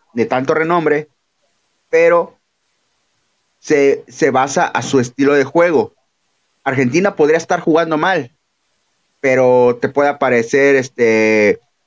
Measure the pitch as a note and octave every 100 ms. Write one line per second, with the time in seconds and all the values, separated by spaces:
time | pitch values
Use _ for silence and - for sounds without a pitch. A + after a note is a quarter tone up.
0 | _ A#2 A2+ B2+ C3+ D#3 D#3+ F3 D#3 D3
1 | D3+ _ _ _ _ _ _ _ - E3
2 | E3+ F3 - _ _ _ _ _ _ _
3 | _ _ _ _ _ _ - D3+ C#3 -
4 | - - C#3 C3 C#3 F#3 E3 A2 B2 C#3
5 | B2 - C#3 C#3+ C3 E3+ F3 D3 G#2 _
6 | _ _ _ _ _ _ C3+ C3 B2+ E3
7 | G3+ G3 D3 D#3+ D#3+ F3 E3+ D#3+ E3 D#3
8 | F3 F3+ B2 _ _ _ _ _ _ _
9 | _ _ C3+ C3 B2+ B2+ B2 A#2+ B2+ C#3+
10 | C#3+ C#3+ C3 A#2+ A#2 C#3 C#3 C3+ B2+ -
11 | A#2 A2 A2 A2 G#2 F#2 _ _